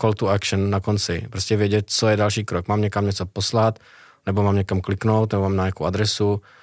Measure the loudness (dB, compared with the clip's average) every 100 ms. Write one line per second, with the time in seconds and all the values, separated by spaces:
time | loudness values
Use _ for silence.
0 | 0 0 0 0 0 -2 0 0 0 -2
1 | -2 -4 -6 -6 -2 0 2 0 0 0
2 | 2 4 2 0 -4 -4 -2 0 0 0
3 | 0 -2 -6 -4 -2 2 2 0 -10 -20
4 | -20 _ -2 0 2 2 0 -2 -2 -2
5 | 2 2 2 0 0 0 -2 -2 -2 0
6 | 0 0 0 0 -6 -20